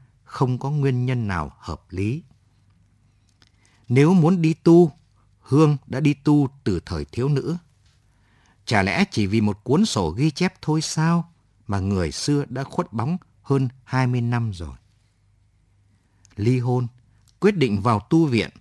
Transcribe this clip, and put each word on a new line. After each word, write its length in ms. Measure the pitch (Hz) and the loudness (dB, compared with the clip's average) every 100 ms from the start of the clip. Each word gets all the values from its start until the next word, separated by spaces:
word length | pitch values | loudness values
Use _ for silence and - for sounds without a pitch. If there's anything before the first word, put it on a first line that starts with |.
| _ _ | _ _
không 340 | _ - 131 127 | _ -4 -2 -2
có 120 | 139 | -4
nguyên 360 | 151 139 123 123 | -2 0 0 -2
nhân 220 | 127 107 | -2 -4
nào 280 | 90 71 - | -4 -6 -10
hợp 240 | - 80 _ | -12 -12 _
lý. 320 | 92 104 147 - _ _ _ _ _ _ _ _ _ _ _ _ _ _ _ - | -6 -6 -6 -10 _ _ _ _ _ _ _ _ _ _ _ _ _ _ _ 0
Nếu 260 | 123 151 | 4 6
muốn 280 | 190 156 185 | 6 4 4
đi 120 | 160 | 0
tu, 380 | 165 - 170 170 - _ _ _ _ | 2 6 6 6 2 _ _ _ _
Hương 360 | - 139 156 143 - | -2 2 4 2 -4
đã 140 | 127 | -2
đi 140 | 147 | -2
tu 340 | 147 - 147 135 - | 0 2 2 2 -4
từ 160 | - 87 - | -4 -4 -4
thời 180 | 82 | -8
thiếu 240 | 71 - 135 | -8 -6 -2
nữ. 280 | 139 - 170 - _ _ _ _ _ _ _ _ _ - | -2 -4 -8 -12 _ _ _ _ _ _ _ _ _ -2
Chả 160 | 107 | 0
lẽ 220 | 95 95 202 | 2 0 -2
chỉ 160 | - 98 | -2 0
vì 140 | 110 | 0
một 240 | 104 101 | 0 -2
cuốn 220 | - 147 220 | -2 0 0
sổ 240 | - 82 | -2 -4
ghi 200 | 92 156 | -2 -4
chép 240 | 151 180 - | -2 -4 -4
thôi 180 | - 156 | -4 -4
sao 520 | 156 - 160 170 165 _ _ _ - | -2 -2 0 0 -4 _ _ _ -8
mà 120 | 101 | -4
người 340 | 92 98 82 | -2 -2 -4
xưa 320 | - - 147 139 | -4 -4 -2 -4
đã 160 | 131 | -8
khuất 280 | 135 - 175 | -8 -8 -8
bóng 240 | 117 120 180 - _ | -6 -6 -6 -10 _
hơn 260 | - 135 131 - | -4 -2 -2 -8
hai 220 | - 131 127 | -8 -4 -2
mươi 140 | 123 | -2
năm 300 | 120 120 113 | -2 -2 -4
rồi? 240 | 90 78 65 _ _ _ _ _ _ _ _ _ _ _ _ _ _ _ - | -8 -14 -16 _ _ _ _ _ _ _ _ _ _ _ _ _ _ _ -4
Ly 220 | 107 127 | -2 0
hôn, 280 | 123 127 120 - _ _ _ _ | 0 -2 -4 -8 _ _ _ _
quyết 160 | 196 208 | 0 2
định 260 | 135 101 | 0 0
vào 180 | 104 107 | 0 0
tu 260 | - 165 160 | 0 0 2
viện 240 | 117 82 - | 0 -2 -8